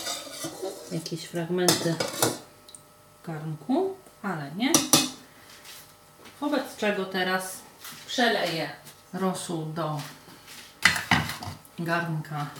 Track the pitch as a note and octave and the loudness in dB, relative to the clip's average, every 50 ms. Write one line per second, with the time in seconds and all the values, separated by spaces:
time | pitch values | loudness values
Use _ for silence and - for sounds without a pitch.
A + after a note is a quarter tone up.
0 | - - - - - - - - - E4+ - - F#4 - - - - - F3+ E3 | -6 -6 -6 -6 -8 -10 -10 -8 -8 -8 -6 -6 -6 -6 -6 -8 -8 -6 -4 -4
1 | - - E3+ D#3+ - - - E3+ E3 E3 F3+ F3+ F3+ F3 E3 - - E3+ D#3+ D#3 | -4 -4 -6 -6 -6 -6 -4 -4 -2 0 2 6 6 6 6 6 4 2 2 2
2 | - - - - E3 D#3 - - - - - - - - - - - - - - | -2 -4 2 4 4 4 4 0 -8 -16 -20 -20 -20 -20 -20 -20 -20 -20 -20 -20
3 | - - - - - E3+ D#3+ D3+ D#3 D#3+ D#3 D3 - - C4 E4 F#4+ F#4+ - - | -20 -20 -20 -14 -10 -8 -8 -6 -6 -6 -8 -8 -2 0 2 2 2 0 -2 -6
4 | - - - - - G3 F3+ D#3 C#3+ C#3+ D#3 G3 A#3+ C#4+ E4 - - - - - | -14 -20 -16 -8 -4 -4 -4 -4 -4 -6 -4 0 2 6 6 6 6 6 6 4
5 | - - - - - - - - - - - - - - - - - - - - | 4 2 -2 -10 -16 -20 -20 -20 -20 -20 -20 -18 -18 -16 -16 -16 -18 -20 -20 -20
6 | - - - - - - - - C#4+ D4 D4 B3+ - - - - G#3+ G#3 F#3+ F#3+ | -20 -20 -20 -20 -20 -20 -10 -4 -2 2 2 2 0 0 -4 0 2 2 2 2
7 | F#3+ F#3 - F#3 F#3 F#3 F#3 F#3+ - - - - - - - - - - - - | 0 0 0 0 2 4 2 2 0 -2 -8 -10 -14 -18 -20 -16 -14 -14 -14 -12
8 | - - - - A#3+ A3+ - - F3 E3+ D#3+ D#3+ D3+ D3+ - - - - - - | -10 -4 2 4 6 6 6 4 2 0 0 -2 -2 -4 -6 -10 -16 -20 -20 -20
9 | - - - F3+ F#3+ F#3 F3+ - - - F3 D#3+ D#3 D#3 D#3 E3+ D#3+ D#3 D3+ C#3+ | -16 -10 -4 0 2 2 2 0 -2 -4 -2 -2 -2 -4 -2 -2 -2 -2 -2 -4
10 | C3+ - - - - - - - - - - - - - - - - - - - | -6 -8 -12 -16 -18 -20 -20 -20 -18 -16 -16 -16 -16 -18 -14 2 4 4 4 4
11 | - - - - - - - - - - - - - - - - E3+ E3 E3+ E3+ | 4 4 4 4 4 2 -4 -6 -8 -10 -10 -12 -16 -16 -8 -4 0 2 2 2
12 | E3+ D#3+ D#3+ D#3 D3 - D#3 D3 - D3 - | 2 2 0 -2 -2 -4 -4 -4 -4 -4 -6